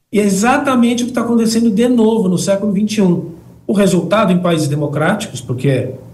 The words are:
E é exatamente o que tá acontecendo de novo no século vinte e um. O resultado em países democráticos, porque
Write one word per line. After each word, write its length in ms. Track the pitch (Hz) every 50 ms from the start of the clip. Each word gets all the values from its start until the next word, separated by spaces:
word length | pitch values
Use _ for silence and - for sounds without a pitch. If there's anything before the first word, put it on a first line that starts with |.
| _ _
E 80 | - 202
é 20 |
exatamente 840 | 214 202 185 190 220 247 277 285 285 277 254 240 233 233 240 240 240
o 20 |
que 60 | -
tá 100 | - 233
acontecendo 480 | 226 233 240 226 220 220 220 226 233 233
de 180 | 190 220 240 254
novo 400 | 247 226 214 220 226 208 185 180
no 80 | 180
século 360 | 147 - 190 196 202 214 208
vinte 240 | 185 196 214 202 -
e 60 | 214
um. 280 | 190 175 165 135 - - - - - - - - -
O 60 | -
resultado 580 | 220 196 202 180 185 165 - - 202 220 214 180
em 80 | 180 175
países 300 | 175 175 165 151 143 139
democráticos, 720 | 147 151 147 139 143 147 156 180 214 - - - - -
porque 480 | - - 120 - - 139 131 120 - - - - - -